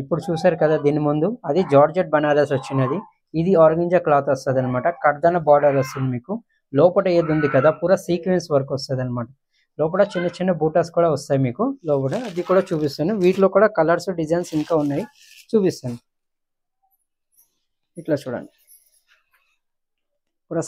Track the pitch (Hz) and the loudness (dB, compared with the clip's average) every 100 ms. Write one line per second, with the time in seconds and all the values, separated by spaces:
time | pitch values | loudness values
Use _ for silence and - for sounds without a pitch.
0 | 135 165 - 165 185 165 156 156 143 151 | -4 -6 -4 0 0 2 0 2 0 0
1 | 147 151 175 240 165 156 180 139 151 170 | 0 0 -2 -4 -4 -2 2 4 4 2
2 | 165 151 151 147 147 135 - 135 127 165 | 0 0 2 2 2 -2 -4 -4 -2 -4
3 | - _ _ 160 170 175 156 160 170 175 | -8 _ _ -4 2 6 6 4 2 0
4 | 165 143 143 131 - 131 127 123 123 - | 2 0 2 -2 -2 -2 0 -2 -2 0
5 | 147 143 170 175 151 147 147 139 131 135 | 0 2 0 2 4 4 4 2 -2 -4
6 | 131 123 147 226 _ _ - 139 175 190 | -4 -4 -8 -12 _ _ -4 2 4 4
7 | 190 170 160 156 147 139 147 156 170 190 | 2 2 2 0 2 2 2 2 0 0
8 | - 175 185 180 170 143 139 139 - 131 | 0 -4 0 -2 0 -2 -2 -8 -6 -6
9 | 127 123 120 _ _ _ _ - 156 185 | -4 -6 -8 _ _ _ _ -6 -4 0
10 | 196 180 175 - 185 165 156 170 165 170 | -2 0 -6 -4 -2 0 0 0 0 0
11 | 170 147 - 139 131 117 254 269 160 143 | 0 0 -2 0 0 -2 -4 -4 -4 -2
12 | 135 190 240 170 175 185 185 160 151 - | -2 -4 -6 -8 0 0 0 -4 -4 -4
13 | 156 220 180 190 190 196 214 220 160 170 | -4 0 0 2 2 4 2 2 0 0
14 | 196 170 151 175 175 156 151 160 147 143 | -2 -4 -2 -2 -2 -4 0 0 0 -4
15 | 226 _ - - - 220 185 - 127 120 | -6 _ -20 -20 -4 0 0 -4 -10 -12
16 | _ _ _ _ _ _ _ _ 762 _ | _ _ _ _ _ _ _ _ _ _
17 | _ _ _ _ _ _ _ _ _ - | _ _ _ _ _ _ _ _ _ -14
18 | 160 143 131 117 - _ _ _ _ _ | -6 -6 -4 -10 -12 _ _ _ _ _
19 | _ _ _ _ _ _ _ _ _ _ | _ _ _ _ _ _ _ _ _ _
20 | _ _ _ _ - 160 | _ _ _ _ -10 -6